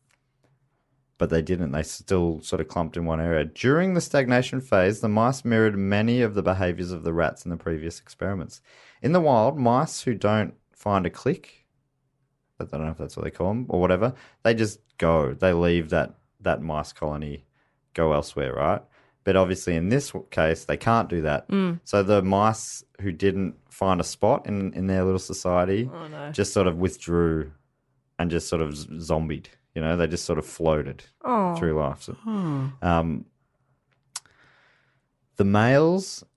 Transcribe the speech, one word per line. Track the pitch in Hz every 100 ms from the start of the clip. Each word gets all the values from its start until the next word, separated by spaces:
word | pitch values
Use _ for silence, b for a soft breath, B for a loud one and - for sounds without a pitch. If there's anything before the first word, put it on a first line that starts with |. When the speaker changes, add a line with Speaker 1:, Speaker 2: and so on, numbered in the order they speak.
| _ _ _ _ _ _ _ _ _ _ _ _
Speaker 1:
but | 87
they | 82
didn't. | 78 90 82
They | 69
still | 78 - - 95 85 78
sort | - 90
of | 78
clumped | - 82 85
in |
one | 82 80
area. | 82 80 78
During | - 117 151 190
the | 180
stagnation | - 143 127 123 127 131
phase, | 131 101 92 104
the | 113
mice | 107 117 135
mirrored | 120 113 110 101
many | 98 101 113 120
of | 117
the | 101
behaviours | 87 92 90 87 90
of | 87
the | 82
rats | 82 78 -
in | -
the | 85
previous | - 80 80 -
experiments. | _ - 92 98 78 - b b b b
In | 120
the | 180
wild, | 156 120 110 143
mice | 120 123 156 -
who | -
don't | 110 104 107 101 - _
find | _ 107 101
a | 87
clique, | - - 92 - _ _ _ _ _ _ _ _ _ _ _
I |
don't | - 73
know | 78
if | 78
that's | 71 -
what |
they | 78
call | - 90
'em | 110 127
or | 90
whatever, | 90 92 117 131 B B
they | 113
just | 113 110 - _ _
go. | 82 82 69
They | 67 92
leave | 87 87 87 78
that, | 85 67 - _ _
that | 95 67
mice | 80 76 76
colony, | - 76 76 76 71 _ _ _ _ _
go | - 80
elsewhere, | 73 73 - 67
right? | 64 76 98 - b b b
But | - 95
obviously | 92 92 - 85
in | 90
this | 131 139
w-, | 98 -
case, | - 80 80
they | - 76
can't | - 117 92
do | 87
that. | 76 71 -
Speaker 2:
Mm. | 196 185 170
Speaker 1:
So | - 101
the | 95 104
mice | 95 98 107 110 - - - _
who | 98
didn't | 82 98 95 95 - _
find | - 95 90
a |
spot | 85 - 104 131 -
in, | 101 95
in | - 95
their | 95
little | 92 92
society | - 92 92 90 90 98 123
Speaker 2:
Oh, | 170 156
no. | 151 143
Speaker 1:
just | 151 101
sort | - 92
of | 82
withdrew | 92 - - 85 85 80 76 - _ _ _ _ _ _
and | 87
just | 82 -
sort | 85
of | 78 73
z-, | 78 80
zombied. | 82 80 80 71 - _ _ -
You |
know, | 80 87
they | 82
just | 82
sort | - 80
of | -
floated | - 82 78 69 67 - _
Speaker 2:
Oh. | - 240 185
Speaker 1:
through | 170 170 78
life. | 76 -
So, | -
Speaker 3:
Hmm. | - 220 214 175 143 135 135
Speaker 1:
um, | 90 85 82 76 - _ _ _ _ _ _ _ _ - _ b b b b b b b b _ _ _
the |
males | 98 101 117 139 160 185 185 - -